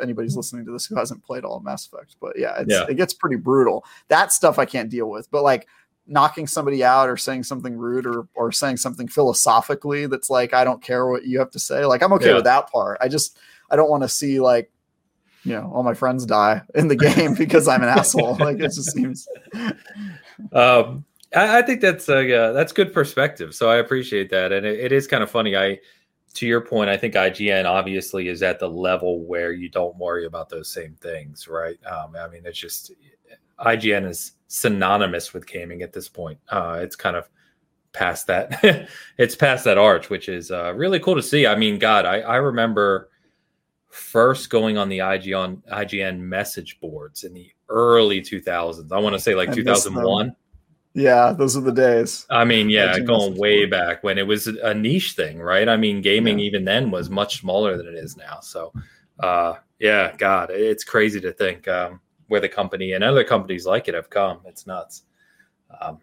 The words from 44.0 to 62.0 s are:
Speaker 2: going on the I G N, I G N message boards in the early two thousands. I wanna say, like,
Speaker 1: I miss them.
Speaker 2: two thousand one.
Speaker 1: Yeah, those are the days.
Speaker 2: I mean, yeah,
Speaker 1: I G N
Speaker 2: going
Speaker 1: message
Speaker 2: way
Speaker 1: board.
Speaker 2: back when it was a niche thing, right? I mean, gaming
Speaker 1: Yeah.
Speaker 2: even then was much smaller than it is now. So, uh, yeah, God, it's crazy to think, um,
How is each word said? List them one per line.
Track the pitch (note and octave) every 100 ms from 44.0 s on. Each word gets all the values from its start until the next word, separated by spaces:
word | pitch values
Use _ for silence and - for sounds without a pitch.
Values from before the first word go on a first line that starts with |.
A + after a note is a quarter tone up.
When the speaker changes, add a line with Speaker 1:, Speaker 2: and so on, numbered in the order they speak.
| - A2+ B2 C3+ -
Speaker 2:
going | A#2 A2 G#2+
on | G2
the | F#2+
I | F#2+ F#2+
G | F#2+
N, | F#2+ F#2 F#2+ -
I | G2+ G2+
G | G2+
N | F#2+ F#2 F2+
message | F#2 G#2 - D#2+ -
boards | E2 D2+ D2 -
in | F#2
the | F2+ F2 _ -
early | A2+ A#2+ A#2 G#2+ G2
two | F2+ F#2+
thousands. | F#2 F2 E2+ D#2+ D#2
I | F#2+
wanna | G#2 G2
say, | - F#2
like, | F2+
Speaker 1:
I |
miss | B2
them. | G2
Speaker 2:
two |
thousand | G2+ G2 F#2+
one. | F#2+ G2+ A#2+ - _ _ _ _ _ C#3
Speaker 1:
Yeah, | C#3 A#2+ A#2+
those | D#3 C3+ C3+
are |
the | C3
days. | A#2+ B2+ A#2 A#2 - -
Speaker 2:
I | A#2+ A#2
mean, | A2+ G#2+
yeah, | G#2+ F#2+
Speaker 1:
I | F#2
G |
N | B2
Speaker 2:
going | A2+ G2+
Speaker 1:
message | F#2
Speaker 2:
way | G#2 G#2 G2
Speaker 1:
board. |
Speaker 2:
back | F#2+ E2+ E2+
when | G2+ G2
it | G2
was | G#2+ A2
a | A2 A#2
niche | G#2+ A2 F3+ -
thing, | - D#2 D#2+
right? | E2+ F#2+ A2+
I | A2
mean, | G#2+ G2+
gaming | G2 G#2+ A#2 G#2
Speaker 1:
Yeah. | G#2
Speaker 2:
even | G2 F#2
then | A2 B2
was | F#2 E2+
much | G2 G2+ -
smaller | F#2 F#2+ G#2 F2
than | E2+
it | E2
is | D2+ D2
now. | - -
So, | - F2+ E2 - - _ _ -
uh, | F#2 F2 E2+ E2 _ -
yeah, | G#2+ G#2 F2 -
God, | G2 F#2+ F2
it's | F#2+ A2 G#2
crazy | - A#2 G#2+ G#2
to | F2+
think, | - F#2+ F2+ -
um, | F2+ F2 F#2